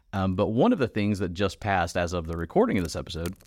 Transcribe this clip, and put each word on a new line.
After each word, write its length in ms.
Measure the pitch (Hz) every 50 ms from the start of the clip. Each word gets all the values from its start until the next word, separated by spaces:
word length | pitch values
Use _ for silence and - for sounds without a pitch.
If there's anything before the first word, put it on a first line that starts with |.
| _ _ -
Um, 200 | 98 95 95 92
but 140 | 95 104 85
one 260 | 110 120 175 240 247
of 60 | 175
the 80 | 127 104
things 320 | - 107 101 104 104 92
that 160 | 101 87 85
just 240 | 82 101 95 - -
passed 360 | - 104 98 90 85 85 -
as 180 | 92 87 82 90
of 120 | 87 80
the 100 | 82 82
recording 440 | 82 85 - - 185 247 233 202 101
of 40 | 85
this 120 | 80 -
episode 400 | - - - - 82 85 85 - - -